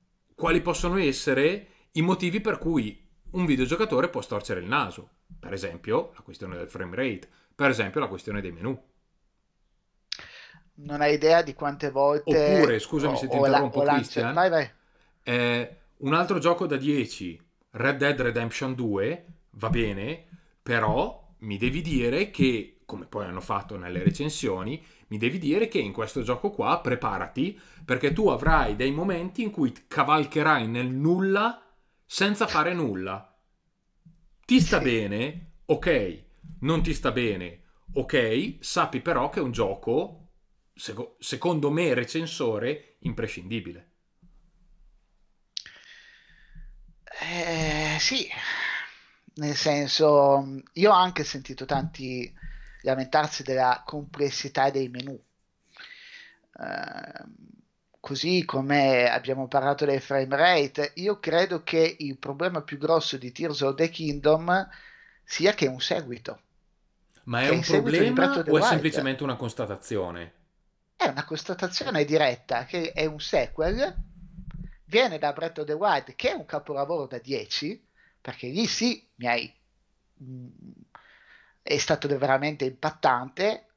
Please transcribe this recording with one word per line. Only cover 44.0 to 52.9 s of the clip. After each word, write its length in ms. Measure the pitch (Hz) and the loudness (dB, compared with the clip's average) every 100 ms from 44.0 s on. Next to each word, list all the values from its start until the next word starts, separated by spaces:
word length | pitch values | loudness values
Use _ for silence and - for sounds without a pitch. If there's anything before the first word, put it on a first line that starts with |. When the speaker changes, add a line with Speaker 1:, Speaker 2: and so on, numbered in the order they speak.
| _ _ - - _ _ _ _ - _ _ _ _ _ _ - - - - - - - _ - - - - - - - - - | _ _ -20 -20 _ _ _ _ -20 _ _ _ _ _ _ -14 -14 -20 -20 -20 -20 -20 _ -20 -20 -20 -20 -20 -20 -20 -18 -10
Speaker 2:
Eh, 760 | 165 175 170 165 156 151 156 156 | -6 -4 -2 0 0 0 0 0
sì. 300 | - 262 - - - - - - - - _ _ _ | 0 0 -4 -8 -6 -4 -4 -6 -8 -16 _ _ _
Nel 200 | - 147 | -8 -4
senso, 1080 | 143 156 143 139 - 156 143 139 139 135 135 - | -2 0 0 0 4 6 8 8 6 2 -8 -10
io 160 | - 208 | 2 6
ho 40 | |
anche 300 | 185 185 175 | 6 6 0
sentito 400 | 147 135 135 131 135 | -4 -6 -10 -10 -4
tanti 640 | 139 160 - 131 127 117 - - - - - | -2 -2 -6 -8 -6 -8 -12 -14 -14 -16 -8
lamentarsi 600 | 135 | -2